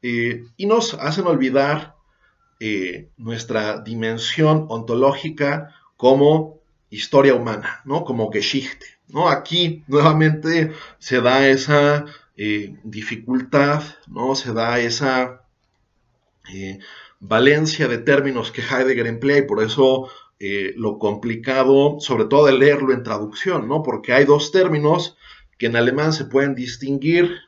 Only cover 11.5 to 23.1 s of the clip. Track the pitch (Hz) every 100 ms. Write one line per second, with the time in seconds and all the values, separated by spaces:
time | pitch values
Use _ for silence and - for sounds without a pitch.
11.5 | 135 139 147 143 147 147 - _ - 104
12.5 | 104 101 101 110 104 107 110 113 127 127
13.5 | 147 143 151 151 - - 101 127 135 127
14.5 | 110 113 123 117 117 139 131 123 - _
15.5 | _ _ _ _ _ _ _ _ _ -
16.5 | 95 98 95 - - - _ 98 110 131
17.5 | 147 156 156 135 117 131 139 139 123 107
18.5 | - 117 131 131 120 117 117 135 143 139
19.5 | 104 110 127 131 131 131 - _ _ 101
20.5 | 101 95 - 107 104 104 104 117 113 117
21.5 | 131 131 135 143 147 - 120 110 139 147
22.5 | 131 139 147 131 123 113